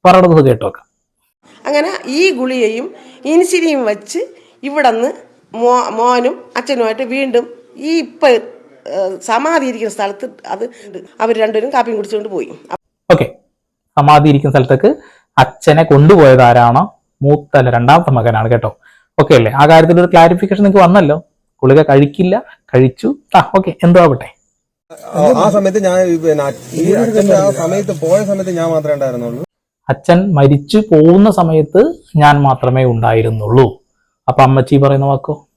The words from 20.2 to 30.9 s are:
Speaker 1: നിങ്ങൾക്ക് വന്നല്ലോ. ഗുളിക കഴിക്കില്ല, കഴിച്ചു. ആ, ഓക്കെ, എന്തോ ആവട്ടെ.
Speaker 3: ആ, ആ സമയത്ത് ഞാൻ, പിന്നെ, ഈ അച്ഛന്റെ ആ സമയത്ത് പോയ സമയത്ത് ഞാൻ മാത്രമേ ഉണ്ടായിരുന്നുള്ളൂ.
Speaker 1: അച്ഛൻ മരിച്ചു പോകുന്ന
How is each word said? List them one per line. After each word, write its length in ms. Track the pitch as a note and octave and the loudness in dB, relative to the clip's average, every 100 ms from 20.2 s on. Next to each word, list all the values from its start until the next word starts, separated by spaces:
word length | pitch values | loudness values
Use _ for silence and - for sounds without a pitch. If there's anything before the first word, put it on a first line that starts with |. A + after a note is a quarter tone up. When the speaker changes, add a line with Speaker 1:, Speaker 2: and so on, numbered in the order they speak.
| E3+ F3+ G3 G3 | 4 2 -2 0
Speaker 1:
നിങ്ങൾക്ക് 200 | G3+ G3 | 2 4
വന്നല്ലോ. 380 | F3 G3 D3+ D3+ _ _ _ _ | 4 4 2 -2 _ _ _ _
ഗുളിക 200 | B2+ C#3+ | 2 4
കഴിക്കില്ല, 600 | D3 C#3 C#3+ D3 F#3 G#3 - _ _ | 4 2 2 -2 -2 -2 -6 _ _
കഴിച്ചു. 400 | B2+ C3 - A3+ C#4+ _ F#3 | 0 0 -2 -6 -6 _ 0
ആ, 140 | - G3 | 0 -2
ഓക്കെ, 180 | F#3 - | -4 -2
എന്തോ 160 | F3 F3 | 2 4
ആവട്ടെ. 280 | E3 A#2+ - _ _ _ _ _ _ - - | 4 0 -8 _ _ _ _ _ _ -20 -10
Speaker 3:
ആ, 320 | - D3+ B3+ G3+ | -2 0 0 0
ആ 40 | |
സമയത്ത് 340 | G3+ F#3+ G3+ | 0 -2 -2
ഞാൻ, 320 | F#3+ F3+ F#3 E3 | -2 -2 -2 -2
പിന്നെ, 360 | E3 D3+ C#3 - - | -2 -2 -4 -8 -12
ഈ 180 | D#3+ E3+ | -4 -2
അച്ഛന്റെ 420 | G#3+ A3+ G#3+ G3+ | 0 0 0 0
ആ 160 | F#3+ G3 | 2 0
സമയത്ത് 500 | - E3 F#3+ G3+ E3 | -2 -4 -4 -6 -6
പോയ 240 | D#3+ F#3+ | -2 -2
സമയത്ത് 260 | G3+ G3 F#3 | -2 -6 -6
ഞാൻ 200 | F3 E3 | -6 -4
മാത്രമേ 240 | D#3+ D3+ | -4 -4
ഉണ്ടായിരുന്നുള്ളൂ. 500 | C#3+ C3+ B2 A#2+ A#2+ E3 _ _ _ - | -4 -4 -6 -10 -10 -14 _ _ _ -8
Speaker 1:
അച്ഛൻ 460 | B2+ - F3 G3 | -6 0 0 2
മരിച്ചു 440 | D3+ C#3 C#3+ C#3+ G#3+ | 2 2 2 0 -2
പോകുന്ന 520 | G#3+ | 2